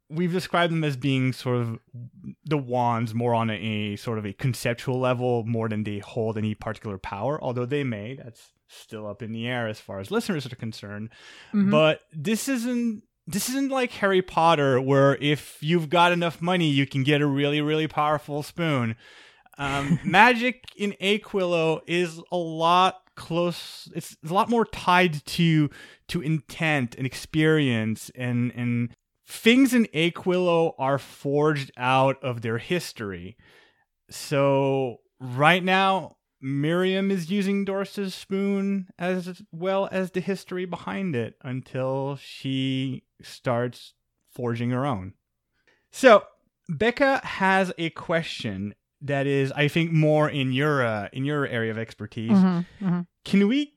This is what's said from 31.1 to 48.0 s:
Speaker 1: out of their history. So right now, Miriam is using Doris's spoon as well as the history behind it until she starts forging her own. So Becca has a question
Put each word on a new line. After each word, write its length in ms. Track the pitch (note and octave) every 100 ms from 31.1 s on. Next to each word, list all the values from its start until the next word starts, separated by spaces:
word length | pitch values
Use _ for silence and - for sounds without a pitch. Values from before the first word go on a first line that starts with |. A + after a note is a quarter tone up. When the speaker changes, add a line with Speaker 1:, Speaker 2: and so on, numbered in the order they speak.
| - C#3+ D3 D3+ D3 C#3 -
Speaker 1:
out 400 | B2+ C3 C3+ C3
of 160 | C3 A#2
their 160 | A2+ A#2
history. 800 | - F3 - - G#2 F2 F2+ - _ - _ _ _ _ _
So 880 | - - C#3 C#3 C3+ C#3 C3+ B2+ A2 _ -
right 420 | B2+ B2 D3+ F3+
now, 540 | F#3 F#3+ G3 F#3+ C#3+ _ _ _
Miriam 720 | C3 C#3 D3+ F3 F#3 F#3+ G3
is 200 | F#3+ D#3+
using 340 | G#3 F#3+ G3 G3
Doris's 480 | G3 G3 G#3 F#3+
spoon 760 | - - G3 G3 G3 G3 G3 F#3 -
as 440 | F3 F#3 F3+ F3+ G#3+
well 360 | D#3+ F#3+ G3 G3
as 180 | F#3+ F#3
the 100 | F3+
history 440 | F#3+ F#3+ - F#3
behind 500 | F#3 E3+ F#3+ G3 F#3
it 200 | B2 A2+ -
until 760 | B2+ C3 - C3 C3 C3+ C3+ C3+
she 880 | - - C3+ C3 C3+ C3 C3 B2+ _ _
starts 720 | - - C3+ A#2+ B2 - - _ _ _ _
forging 380 | - A#2+ A#2 A#2+
her 140 | B2 C#3+
own. 260 | G#2 F#2 - _ _ _ _ _ _ _
So 340 | - C4 G3+ - _ _ _ -
Becca 520 | C#3+ A3+ A#3+ C4+ C#4
has 500 | - - F#3+ F#3+ F#3 -
a 120 | E3
question 840 | -